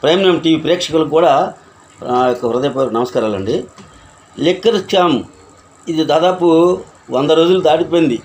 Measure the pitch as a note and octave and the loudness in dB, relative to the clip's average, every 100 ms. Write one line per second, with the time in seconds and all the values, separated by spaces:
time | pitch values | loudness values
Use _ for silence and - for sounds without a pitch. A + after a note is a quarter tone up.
0 | C#3+ F3+ F#3+ E3 E3 D#3 D3 F3 - D#3+ | 2 2 2 0 0 -2 0 -2 0 -2
1 | D3+ D#3 E3+ C#3 F#3 - - _ _ - | 0 2 2 2 0 -8 -20 _ _ -16
2 | C3+ B2 B2+ A#2+ A#2+ A#2 C#3 B2+ C3 A2 | -4 0 0 0 -2 -2 -2 -2 -2 -2
3 | B2 - A2 G2+ F#2+ D#3+ - - - - | -2 -2 -2 -4 -4 -6 -6 -18 -20 -20
4 | - - _ - D3+ F#3 A3+ A3 - G3 | -20 -20 _ -4 -2 0 0 -2 -2 0
5 | F3+ B2+ - - - - _ _ - D#3+ | 2 0 -4 -18 -20 -20 _ _ -8 -4
6 | D#3 D3+ F3 F#3 E3+ E3 F3 F#3 - - | 0 2 2 0 2 4 2 0 -8 -20
7 | - B2+ D3 D#3+ E3+ F#3 D#3 D#3+ E3+ E3+ | -6 -4 0 2 4 2 2 0 0 0
8 | D#3 A2+ | 0 -2